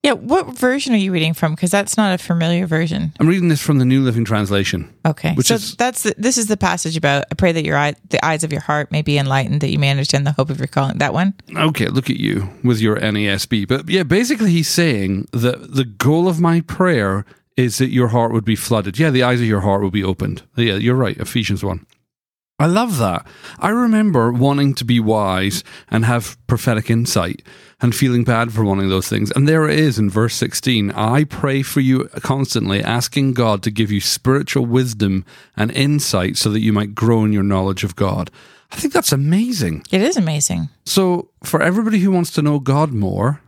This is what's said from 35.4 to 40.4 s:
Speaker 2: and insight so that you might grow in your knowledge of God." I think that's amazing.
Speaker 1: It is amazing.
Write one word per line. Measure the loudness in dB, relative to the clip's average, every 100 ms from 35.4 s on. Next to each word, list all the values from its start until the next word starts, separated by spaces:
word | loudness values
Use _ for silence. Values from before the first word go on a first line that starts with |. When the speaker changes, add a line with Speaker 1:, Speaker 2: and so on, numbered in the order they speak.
| -20 -4
Speaker 2:
and | -4
insight | 0 0 0 0 0 0 0
so | 0
that | 0
you | 2
might | 0 -2
grow | 0 2 4
in | 4
your | 2
knowledge | 2 0 0 -2
of | -6 -2
God." | -2 -2 -6 -12 -20 -20 _
I | -6
think | -2
that's | -2 0
amazing. | 0 2 2 0 -2 -4 -4 -2
Speaker 1:
It | 0
is | 0 0
amazing. | 0 -2